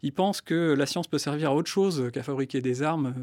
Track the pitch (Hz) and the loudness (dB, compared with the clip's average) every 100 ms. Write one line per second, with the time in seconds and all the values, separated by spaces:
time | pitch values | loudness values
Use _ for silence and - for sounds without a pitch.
0 | 143 160 196 - - 165 165 139 139 180 | -4 0 0 0 -2 2 4 2 2 -2
1 | 165 147 147 147 156 143 135 196 196 151 | -2 -2 -2 0 2 2 2 0 2 0
2 | 123 127 120 135 131 135 127 123 151 160 | -2 -4 -4 -4 -2 -2 -2 0 0 0
3 | 131 127 | -2 -4